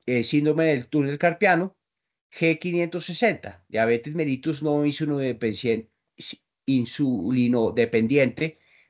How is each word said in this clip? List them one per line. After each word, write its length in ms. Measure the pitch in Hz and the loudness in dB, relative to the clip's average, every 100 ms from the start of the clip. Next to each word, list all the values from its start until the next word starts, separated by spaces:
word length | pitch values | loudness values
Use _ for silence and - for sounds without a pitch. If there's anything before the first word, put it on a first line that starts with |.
| - | -2
eh, 180 | 123 | -2
síndrome 400 | 117 147 151 151 | 2 0 2 2
del 220 | 160 139 120 | 2 0 0
túnel 320 | 151 139 143 | 0 0 2
carpiano, 580 | 175 165 202 170 190 _ _ _ _ _ _ | 0 2 2 2 0 _ _ _ _ _ _
G 260 | - 165 160 | -2 0 0
quinientos 460 | 180 175 170 175 | -2 -2 -2 -6
sesenta, 640 | 156 165 226 165 104 - _ | -8 0 0 0 -10 -18 _
diabetes 460 | 110 113 117 147 | 0 2 0 -2
mellitus 480 | 160 151 131 165 139 | -4 -2 -2 -4 -2
no 240 | 151 147 147 | 0 0 0
insulinodependiente, 1040 | 143 151 143 135 110 117 101 123 110 113 _ _ - - - _ _ | -2 -4 -2 -2 -2 -4 -2 -2 -2 -4 _ _ -18 -16 -16 _ _
insulinodependiente, 1900 | - 135 120 - 139 117 90 127 120 123 110 117 113 113 113 143 127 - 160 - _ _ | 0 0 0 -2 0 0 0 2 2 2 2 2 2 2 2 2 2 0 -6 -8 _ _